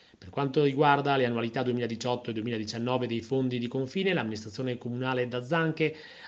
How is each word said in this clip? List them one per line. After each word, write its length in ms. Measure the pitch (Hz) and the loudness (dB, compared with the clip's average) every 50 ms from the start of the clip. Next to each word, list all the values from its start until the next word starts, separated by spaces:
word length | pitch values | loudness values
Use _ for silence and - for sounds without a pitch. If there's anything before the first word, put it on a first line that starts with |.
| - - - - | -20 -20 -20 -20
Per 100 | - 90 | -18 -8
quanto 360 | - 135 139 139 131 156 147 | -4 -2 -2 0 4 4 4
riguarda 520 | 143 135 135 151 147 143 139 135 143 139 | 4 6 6 6 6 6 6 4 4 4
le 80 | 135 127 | 4 4
annualità 380 | 120 120 117 117 117 113 139 127 | 2 2 2 0 0 0 0 0
duemiladiciotto 640 | 123 123 123 120 113 117 113 - 123 123 123 - - | 0 0 0 0 -2 -2 -2 -2 0 -2 -2 -2 -4
e 40 | 113 | -4
duemiladiciannove 720 | 110 107 120 120 110 110 104 113 117 117 123 127 127 123 | -4 -2 -2 -2 -4 -4 -4 -6 -4 -2 0 0 0 0
dei 160 | 113 113 117 110 | 0 -2 -4 -4
fondi 360 | - 135 131 131 127 123 123 | -2 0 0 0 0 -2 -2
di 100 | 120 120 | -4 -2
confine, 440 | - 131 135 127 - 190 190 190 185 | -2 -4 -4 -2 -2 0 0 2 2
l'amministrazione 640 | 156 117 110 110 107 107 110 98 - 131 127 123 | 0 0 -2 -4 -6 -8 -10 -8 -6 -4 -4 -4
comunale 520 | 123 - 123 120 123 127 131 131 127 123 120 | -4 -6 -6 -4 -4 -2 0 0 0 0 0
Dazzanche 680 | 117 123 123 123 160 165 165 160 156 156 160 151 156 - - - - - - | -2 -4 -2 0 0 2 2 2 2 0 0 0 -2 -4 -14 -18 -18 -18 -16